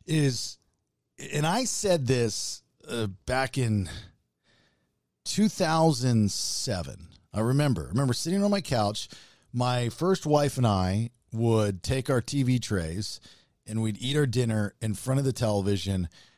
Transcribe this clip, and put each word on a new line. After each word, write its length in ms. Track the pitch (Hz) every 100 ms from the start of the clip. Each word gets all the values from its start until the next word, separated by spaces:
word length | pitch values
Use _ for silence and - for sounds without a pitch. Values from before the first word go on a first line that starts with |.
| -
is, 520 | 156 143 123 - - _ _ _ _ _ - 139
and 120 | 147 156
I 200 | 208 262
said 420 | - 202 170 123
this, 540 | 127 117 - - - _ _ -
uh, 200 | 120 107 95 -
back 320 | 127 131 135
in 320 | 117 107 92 - - - _ _ _ _ _ _ _ _ _ _ -
two 240 | - 214
thousand 840 | - 165 160 160 123 127 113 104
seven. 760 | - - - - 92 131 - 82 - _
I 80 | 101
remember, 460 | 113 135 147 92 67
I 20 |
remember 240 | 107 135
sitting 280 | 117 165 196
on 80 | 202
my 100 | 202
couch. 480 | - 120 104 107 - - - _ _
My 380 | 120 123 123 120
first 360 | - 175 190 151
wife 320 | 147 147 131
and 80 | 120
I 440 | 95 92 98 117 - _
would 500 | 113 117 110 104 92
take 260 | - 131 127
our 120 | 127
T 220 | - 143
V 160 | 127 127
trays 600 | - 98 80 90 104 - - - _ _ -
and 160 | 110
we'd 160 | 110 101
eat 160 | 123 147
our 100 | 139
dinner 500 | 117 117 110 101 -
in 140 | 110
front 260 | 98 127 135
of 60 | 135
the 80 |
television, 720 | 110 113 104 98 101 95 95 87 - -